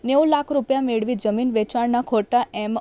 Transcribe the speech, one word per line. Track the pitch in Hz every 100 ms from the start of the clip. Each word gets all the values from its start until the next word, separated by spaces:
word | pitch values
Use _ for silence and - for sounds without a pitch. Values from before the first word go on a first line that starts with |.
| 233
નેવું | 277 311
લાખ | 302 294
રૂપિયા | 285 226 269
મેળવી | 262 226 214 233
જમીન | 220 214 254
વેચાણના | 220 214 247 240 240
ખોટા | 254 226 202 240 247
એમ | - 208 220